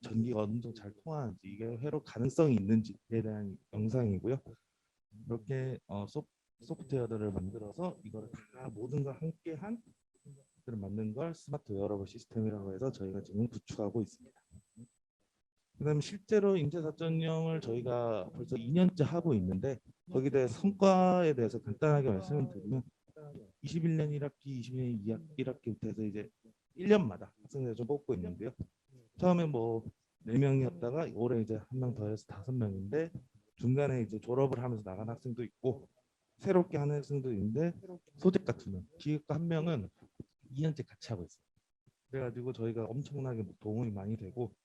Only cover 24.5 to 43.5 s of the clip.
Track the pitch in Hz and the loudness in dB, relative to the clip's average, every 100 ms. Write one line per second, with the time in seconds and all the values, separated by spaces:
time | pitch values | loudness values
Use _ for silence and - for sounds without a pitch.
24.5 | 127 120 127 123 113 104 110 - - 135 | -8 -6 -4 -2 -2 -2 -4 -6 -6 -4
25.5 | 127 117 101 110 104 107 101 - _ - | -4 -6 -4 -4 -2 -2 -4 -8 _ -20
26.5 | _ _ - 196 208 127 87 101 _ - | _ _ 0 6 6 6 -4 -12 _ -10
27.5 | 139 123 110 117 143 - 101 87 87 120 | -4 -4 -2 -2 -2 -2 -2 -4 -6 -8
28.5 | - - _ _ 131 _ - 180 175 160 | -10 -14 _ _ -20 _ 2 6 6 4
29.5 | 123 113 113 - - _ _ 107 127 139 | 0 0 -2 -4 -14 _ _ 0 4 6
30.5 | 135 127 - 120 147 156 98 120 117 104 | 6 2 -2 -4 -2 -2 0 2 2 0
31.5 | 107 - 127 127 110 104 110 - 104 127 | -4 -4 -4 -4 -2 -4 -4 -8 -12 -4
32.5 | 127 104 95 98 147 165 - - _ _ | -2 0 -2 -2 -2 -2 -6 -16 _ _
33.5 | - 120 135 143 127 101 107 113 127 135 | -4 2 2 2 0 -2 -4 -2 2 2
34.5 | 120 123 110 101 95 110 113 127 117 110 | 2 -2 -4 -6 -8 -8 -8 -6 -6 -8
35.5 | _ 131 135 - _ _ _ _ - 196 | _ -2 -2 -6 _ _ _ _ -6 4
36.5 | 180 180 147 143 147 135 143 127 104 104 | 4 4 2 0 -2 -2 -2 -2 0 0
37.5 | 127 170 - 185 175 _ - 185 190 - | 2 0 -2 -12 -16 _ 2 4 4 2
38.5 | 113 95 92 - - 147 151 - 151 170 | -4 -4 -8 -8 -8 -2 -2 -2 -2 0
39.5 | 160 170 139 90 - - - - _ - | 0 0 -2 -4 -10 -20 -18 -20 _ -10
40.5 | 131 160 147 117 - - 98 85 _ _ | -2 -2 -2 -8 -10 -8 -6 -8 _ _
41.5 | _ _ _ _ _ _ 135 123 120 123 | _ _ _ _ _ _ -6 -6 -6 -6
42.5 | 113 113 113 110 123 147 143 131 113 92 | -4 -2 -2 -4 -4 -6 -6 -4 -4 -6